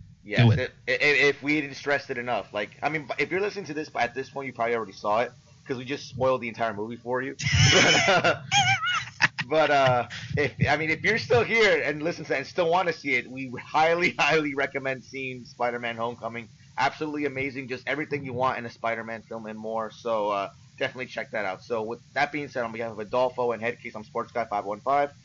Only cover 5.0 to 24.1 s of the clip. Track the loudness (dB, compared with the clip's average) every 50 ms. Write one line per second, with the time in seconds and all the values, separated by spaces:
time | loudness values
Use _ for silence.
5 | -2 0 2 2 0 -2 -4 -12 _ _ -20 -18 _ -8 -8 -6 -6 -6 -8 -8
6 | -8 -12 -4 0 2 2 2 0 -2 -6 -4 -2 -2 -2 -2 -4 -6 -8 -8 -10
7 | -6 -4 -4 -2 -4 -6 -8 -6 -2 2 4 4 6 6 6 6 6 6 4 4
8 | 4 4 4 4 4 2 0 0 -4 0 2 2 4 4 2 0 0 -2 -2 -4
9 | -6 -8 -2 -2 -2 -2 -2 -6 -4 0 2 4 4 6 6 6 6 6 4 2
10 | 0 -2 -8 -12 -8 -4 -2 0 0 -2 0 0 2 2 2 2 2 -2 -2 0
11 | 2 0 0 0 2 4 4 4 4 4 4 4 6 6 6 4 2 0 -2 -2
12 | -2 -2 -4 -4 -4 -2 -2 -2 -2 -2 0 2 2 4 4 4 2 2 -2 -2
13 | -2 0 0 0 0 -4 -8 -8 -8 -8 -8 -10 -8 -2 2 4 6 6 6 4
14 | 2 0 0 0 2 4 4 4 2 2 0 -2 -2 -2 -4 -4 -4 -4 -4 -4
15 | -8 -12 -10 -8 -8 -8 -10 -12 -14 -16 -6 -2 -2 -2 0 -2 -4 -6 -4 -4
16 | -4 -4 -4 -6 -8 -8 -8 -8 -12 -14 -18 -20 -20 -12 -4 -2 -2 -2 -2 -4
17 | -6 -6 -4 -4 -4 -4 -4 -4 -6 -6 -6 -10 -8 -8 -10 -8 -6 -6 -4 -4
18 | -4 -4 -6 -6 -6 -6 -4 0 0 0 0 -2 -6 -10 -10 -6 -4 -4 -2 -4
19 | -6 -8 -10 -12 -10 -12 -12 -10 -10 -10 -10 -8 -8 -4 -4 -4 -4 -6 -8 -8
20 | -4 -2 0 0 0 0 0 0 -2 -4 -8 -16 -20 -20 -8 -6 -6 -6 -6 -8
21 | -12 -8 -8 -10 -8 -6 -4 -4 -4 -4 -6 -8 -6 -4 -4 -4 -2 -4 -8 -10
22 | -12 -6 -2 -2 0 0 -2 -6 -8 -6 -4 -4 -4 -4 -4 -6 -6 -6 -6 -8
23 | -8 -2 2 2 2 2 2 0 0 0 0 0 -2 -4 -4 -4 -10 -12 -12 -12
24 | -14 -8